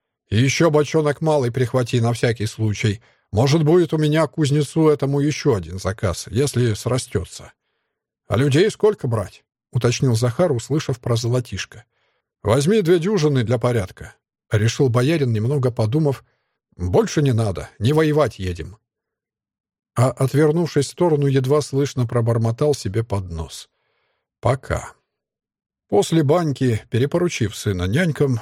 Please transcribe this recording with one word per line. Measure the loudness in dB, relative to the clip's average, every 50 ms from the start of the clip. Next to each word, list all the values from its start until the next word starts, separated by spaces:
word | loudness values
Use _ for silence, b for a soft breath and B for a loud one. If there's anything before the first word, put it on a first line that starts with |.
| _ _ _ _ _ -4
«И | 0
ещё | 0 0 0 2 2 2 2
бочонок | 2 2 0 0 0 0 0 0 -2 -2
малый | 0 0 2 2 0 0
прихвати | 0 -2 -2 0 0 -2 -2 0 0 0
на | 0 0 -2
всякий | 0 0 -2 0 -2 -4
случай. | -6 -4 -2 -2 -2 -2 0 -2 -2 -2 -4 b b b b b b
Может, | b 0 2 2 2 2 4
будет | 4 4 4 2 2 0
у |
меня | 0 0 2 2 2 0
к | 0
кузнецу | 0 -2 0 0 0 0 -2 -2 0 2 4
этому | 4 4 2 0 -2 0 0
ещё | 0 0 -2 0 0 0 0
один | 0 -2 -6 -10
заказ, | -6 -6 -6 -4 -2 -2 -2 -2 -4 -6 -6
если | -2 -2 0 0 0 0 0 0 0
срастётся». | -2 -4 -4 -4 -4 -4 -4 -6 -6 -6 -8 -14 -18 -20 -20 -20 _ _ _ _ _ _ _ _ _ _ _ _ _ _
«А | -2 0
людей | 0 2 2 4 2 2 2
сколько | 0 2 0 0 0 0 -4 -4
брать?» — | -4 -4 -4 -6 -10 -20 _ _ _ _ _ _
уточнил | -4 0 0 0 0 2 0 0 2
Захар, | 2 0 0 0 0 0 0 0
услышав | -2 -4 -4 -4 -4 -2 -4 -6 -6
про | -2 -2 -2
золотишко. | -2 0 0 -2 -2 -2 -4 -8 -10 -10 -12 -16 -20 -20 _ _ _ _ _ _ _ _ _ _ _ 0
«Возьми | 2 2 2 2 2 2 2
две | 4 4 2
дюжины | 2 2 0 0 2 2 2 2 0 0
для | 0 0
порядка», — | 0 0 0 0 -2 -4 -6 -10 -16 -20 -20 -20 _ _ _ _ _ _ -2
решил | 0 0 0 0 0 2 0
боярин, | 2 2 2 2 2 2 0 0 0 0
немного | 0 0 -2 0 0 0 0
подумав. | 0 0 -2 0 0 0 0 0 -2 -4 -8 _ _ _ _ _ _ _ _ _ _
«Больше | -8 -4 0 2 2 2 2 0 0
не | 2 2 2
надо, | 0 0 -2 -4 -6 -10 -12 _ -2
не | 0 2 2
воевать | 2 2 2 2 2 0 0 -2
едем». | -6 -6 -6 -6 -8 -10 -14 -14 -20 _ _ _ _ _ _ _ _ _ _ _ _ _ _ _ _ _ _ _ _ _ _ 0
А, | 2 2 2
отвернувшись | 2 0 -2 0 2 2 2 2 2 0 -2 0 0 -2 -2
в | -2
сторону, | -2 0 0 2 2 2 2
едва | 2 2 2 2 2 2 0
слышно | 0 0 -2 -2 -2 -2 -2 -2 -2
пробормотал | 0 0 0 0 2 2 2 0 0 0 0 0 0 0
себе | 0 -2 -4 -4 -4 -4
под | -2 -4 -6 -4 -6
нос: | -8 -10 -10 -10 -12 -18 -20 _ _ _ _ _ _ _ _ _ _ _ _ _ _ _
«Пока». | -2 0 0 -2 -2 -6 -6 -6 -6 -12 -20 _ _ _ _ _ _ _ _ _ _ _ _ _ _ _ _ _ _
После | -2 0 0 2 2 2 0 2
баньки, | 2 2 2 2 -2 -2 0 0 0 0 -2 -4 -4
перепоручив | -2 -2 0 0 0 0 -2 -2 -2 -2 -4 -4 -4
сына | -6 -4 -4 -2 -2 -2
нянькам, | -2 0 0 0 0 0 0 0 0 0 -2